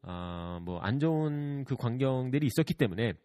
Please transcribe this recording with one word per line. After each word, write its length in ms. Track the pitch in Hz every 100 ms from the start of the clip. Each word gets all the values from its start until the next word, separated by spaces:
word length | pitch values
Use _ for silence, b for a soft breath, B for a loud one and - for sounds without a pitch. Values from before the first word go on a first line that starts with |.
아, 580 | 87 87 87 87 85 87
뭐 180 | 85 87
안 180 | 92 135
좋은 640 | 156 160 156 147 143 143
그 120 | 135 135
광경들이 680 | 123 123 135 131 127 123 123
있었기 280 | 135 160
때문에 380 | - 117 90 117 -